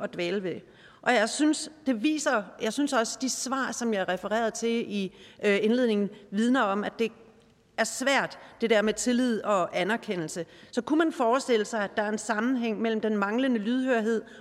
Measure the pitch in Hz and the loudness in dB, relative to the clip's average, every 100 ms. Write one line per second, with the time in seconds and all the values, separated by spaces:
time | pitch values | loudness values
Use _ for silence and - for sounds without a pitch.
0 | - 160 175 196 185 135 - - - - | -6 -4 -4 -2 -4 -8 -12 -20 -20 -6
1 | - 247 220 - 302 311 - - - 233 | 2 2 2 2 2 2 -2 -8 -2 0
2 | 311 311 294 240 190 - 220 220 285 254 | 2 0 0 0 -2 -6 -4 0 0 2
3 | 226 - 262 - 262 269 247 - 240 208 | 0 -2 -4 -4 -4 -4 -4 -4 -2 -2
4 | 185 185 202 214 226 220 233 233 - 202 | -2 -2 -2 -2 -2 -2 -2 -2 -2 -4
5 | 185 - - - 208 196 214 240 247 208 | -6 -8 -20 -4 0 2 4 4 2 2
6 | 202 - - 196 233 262 214 202 196 - | 0 -6 -8 0 2 4 2 0 -2 -2
7 | 226 226 - - _ _ _ - 226 - | -4 -4 -20 -20 _ _ _ -4 -4 -2
8 | 262 269 175 - - - 226 214 214 214 | 0 2 0 -6 -18 -4 2 4 4 0
9 | - 240 254 214 - 202 170 - 180 226 | 0 2 2 0 2 0 2 0 0 -2
10 | - 185 156 - 165 - - - 233 302 | -4 -6 -6 -6 -10 -12 -10 -6 0 2
11 | 330 - 240 254 262 233 208 226 196 - | 2 2 2 2 2 0 0 -2 -4 -2
12 | 208 214 - 214 233 262 233 202 226 220 | -2 -2 -4 -2 0 0 -2 -2 -2 0
13 | 214 214 196 226 269 233 202 254 262 240 | 0 0 0 0 0 0 0 0 0 0
14 | 214 220 - - | 0 -2 -4 -18